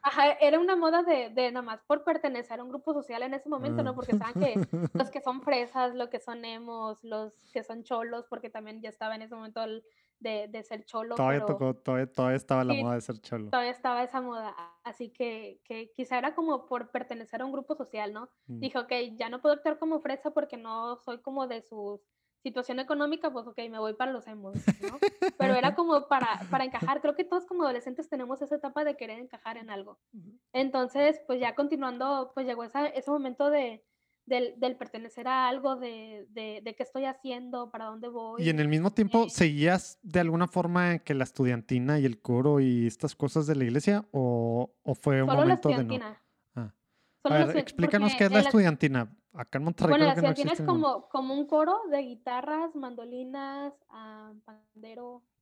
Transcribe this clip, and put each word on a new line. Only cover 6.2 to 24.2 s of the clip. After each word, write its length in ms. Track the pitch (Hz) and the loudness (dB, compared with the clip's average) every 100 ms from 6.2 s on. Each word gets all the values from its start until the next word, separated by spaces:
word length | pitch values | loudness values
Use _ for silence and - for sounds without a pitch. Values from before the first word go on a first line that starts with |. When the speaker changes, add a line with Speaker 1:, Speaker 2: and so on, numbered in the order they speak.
| - 233 233 | -8 -12 -10
Speaker 1:
emos, 580 | 226 233 233 220 214 | -12 -12 -8 -8 -10
los 300 | 233 220 214 _ _ | -8 -8 -8 _ _
que 100 | 240 | -10
son 200 | 226 233 | -10 -14
cholos, 420 | 226 233 226 233 240 | -6 -6 -4 -8 -10
porque 200 | 233 226 | -12 -12
también 320 | 226 214 220 | -14 -14 -14
ya 80 | 220 | -16
estaba 240 | 214 220 220 | -8 -8 -8
en 80 | |
ese 120 | 220 233 | -10 -14
momento 260 | 220 226 | -12 -8
el 200 | 220 220 _ _ _ _ | -6 -8 _ _ _ _
de, 280 | - 214 214 | -6 -6 -6
de 120 | 220 | -10
ser 220 | 214 220 - | -10 -12 -8
cholo, 300 | 226 226 - | -8 -6 0
Speaker 2:
Todavía 240 | 131 143 | 2 2
Speaker 1:
pero 140 | - 151 | 0 0
Speaker 2:
tocó, 180 | 131 127 | -2 -2
todavía, 360 | - 127 131 | -2 -2 -2
todavía 260 | - 127 135 | 0 0 0
estaba 260 | - 131 | 0 0
la 120 | 127 - | 2 0
Speaker 1:
Sí, 80 | |
Speaker 2:
moda 100 | 120 120 | 0 -2
de 60 | |
ser 180 | 113 110 | -4 -12
cholo. 280 | - 120 104 | -8 -8 -2
Speaker 1:
todavía 220 | 226 247 | -2 -2
estaba 320 | 247 254 240 | -2 -2 -2
esa 180 | 247 254 | -2 -4
moda, 340 | 247 233 214 - 170 170 | -6 -8 -10 -12 -16 _
así 260 | 240 208 233 | -16 -12 -12
que, 520 | _ 240 220 208 196 | _ -6 -6 -14 -18
que 280 | _ 226 226 - | _ -12 -12 -10
quizá 240 | 247 254 | -4 -2
era 160 | 269 302 | -2 -2
como 320 | 330 269 - | 0 -2 -2
por 240 | 247 233 | -6 -4
pertenecer 500 | 240 247 233 226 226 | -8 -6 -12 -10 -8
a 40 | 262 | -6
un 60 | |
grupo 220 | 277 269 294 | -6 -6 -8
social, 380 | 262 214 208 | -6 -6 -8
¿no? 160 | 214 247 _ - | -8 -14 _ -14
Speaker 2:
Mm. 140 | 120 | -8
Speaker 1:
Dije, 180 | 269 262 | -4 -4
"Ok, 140 | 240 254 240 220 | -2 -4 -4 -6
ya 120 | 226 | -8
no 120 | 247 | 0
puedo 140 | 302 294 | 2 2
actuar 240 | 311 302 | 0 -2
como 200 | 320 311 | -2 -2
fresa 300 | 294 277 302 | -2 -4 -2
porque 260 | 302 294 240 | -2 -4 -8
no 380 | 226 226 233 240 | -10 -8 -6 -8
soy 220 | - 240 | -10 -10
como 260 | 254 269 262 | -8 -6 -6
de 160 | 226 | -8
su 400 | 226 220 202 202 _ _ _ _ | -12 -10 -10 -10 _ _ _ _
situación 360 | 262 247 254 254 | -8 -6 -6 -6
económica, 540 | 262 294 294 320 320 | -4 -2 0 -2 -4
pues, 140 | 254 233 | -6 -10
ok, 100 | 233 233 | -12 -10
me 80 | 220 | -6
voy 160 | 214 214 | -4 -2
para 160 | 254 | -4
los 160 | 254 | -4